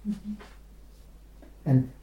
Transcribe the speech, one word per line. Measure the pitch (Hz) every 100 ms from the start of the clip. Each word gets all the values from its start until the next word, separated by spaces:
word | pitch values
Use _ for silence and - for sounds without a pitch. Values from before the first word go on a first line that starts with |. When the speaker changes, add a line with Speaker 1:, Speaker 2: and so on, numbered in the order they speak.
| 208
Speaker 1:
Mm-hmm. | 202 208 208 - - - - - - - - - - - - 151
Speaker 2:
And | 131 - -